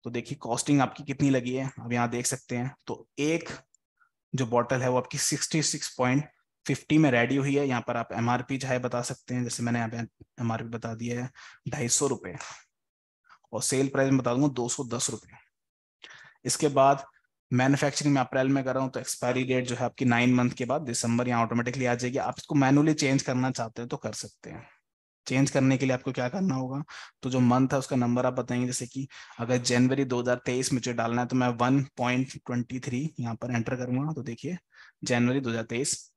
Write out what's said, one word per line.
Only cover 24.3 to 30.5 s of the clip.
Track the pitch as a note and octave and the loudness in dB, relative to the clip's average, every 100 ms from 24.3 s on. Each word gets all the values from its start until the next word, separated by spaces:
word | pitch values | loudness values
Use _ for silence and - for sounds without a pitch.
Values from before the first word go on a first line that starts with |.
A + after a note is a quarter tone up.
| _ - | _ -16
हैं। | D#2 - _ _ _ _ _ - | -16 -18 _ _ _ _ _ -2
चेंज | B2+ C#3+ | 2 4
करने | C#3+ C3 C3+ | 4 4 4
के | C3 | 2
लिए | |
आपको | B2+ - | 0 -2
क्या | C3 B2 | -4 -4
करना | G3 F#3+ C3 | -2 -2 -2
होगा, | C3 C3+ D3+ - - _ | -4 -6 -10 -14 -18 _
तो | C3 | -4
जो | B2+ | 2
मंथ | B2 B2+ C3 | 4 6 4
है | C#3 | 0
उसका | B2+ C3 | 0 0
नंबर | A#2+ A#2+ B2+ | 0 2 0
आप | |
बताएंगे। | B2+ A#2+ B2 B2 | 0 -4 -2 -2
जैसे | A#2+ A#2+ | -4 -8
कि | C3+ C#3 - - - | -10 -10 -12 -20 -10
अगर | A#2+ B2 | 0 0
जनवरी | A#2+ A#2+ B2+ C3 C3+ | 2 4 4 4 2
दो | B2 | 0
हज़ार | B2 B2 | 0 0
तेईस | - | 0